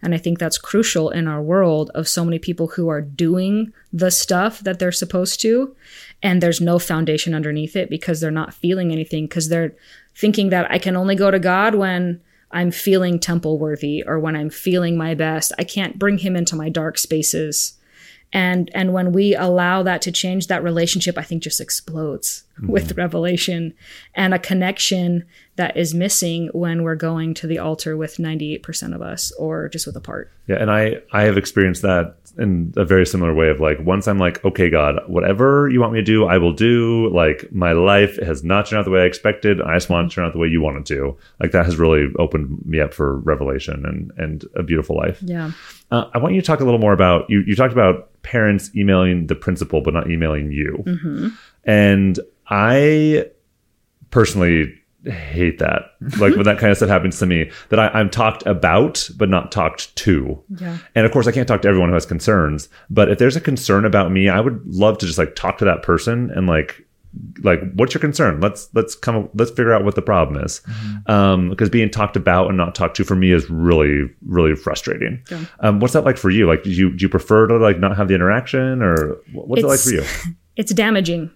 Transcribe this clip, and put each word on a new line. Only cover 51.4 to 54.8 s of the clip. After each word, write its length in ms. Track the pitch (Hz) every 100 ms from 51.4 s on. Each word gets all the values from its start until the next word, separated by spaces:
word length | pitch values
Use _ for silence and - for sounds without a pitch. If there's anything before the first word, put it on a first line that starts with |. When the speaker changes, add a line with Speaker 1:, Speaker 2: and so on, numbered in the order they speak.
| - _
Speaker 2:
And 540 | - 208 143 196 196 90 - _ -
I 800 | 101 107 131 147 156 151 151 - _ _ _ _ _ _ _ -
personally 600 | 123 110 98 87 85 76 -